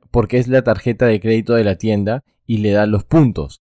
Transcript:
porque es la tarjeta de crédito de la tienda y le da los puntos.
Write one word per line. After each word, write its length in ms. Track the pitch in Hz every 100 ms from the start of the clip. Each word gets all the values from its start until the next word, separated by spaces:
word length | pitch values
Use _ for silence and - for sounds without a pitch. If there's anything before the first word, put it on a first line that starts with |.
| _
porque 260 | 120 107 123
es 100 | 120
la 160 | 131
tarjeta 440 | 123 107 123 110 120
de 120 | 104
crédito 340 | 113 113 104 117
de 80 | 104
la 100 | 92
tienda 480 | 110 104 101 127 - _ -
y 120 | 110
le 120 | 104
da 140 | 104 107
los 180 | 104
puntos. 580 | - 165 131 82 71 - _